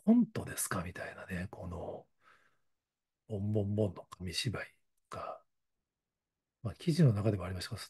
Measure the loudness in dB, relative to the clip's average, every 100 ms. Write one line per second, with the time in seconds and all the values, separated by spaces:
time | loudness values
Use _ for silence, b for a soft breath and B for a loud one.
0 | 6 6 6 0 -6 -4 -4 -2 -4 -8
1 | -10 -12 -8 -6 -6 -8 -8 -6 -8 -10
2 | -14 _ _ -20 _ _ _ _ _ _
3 | _ _ -8 -4 0 0 2 2 0 -2
4 | -16 -10 -6 -2 -2 -4 -8 _ _ _
5 | -12 -10 -8 -10 _ _ _ _ _ _
6 | _ _ _ _ _ _ -10 -4 0 6
7 | 6 6 2 2 -2 -6 -6 -10 -10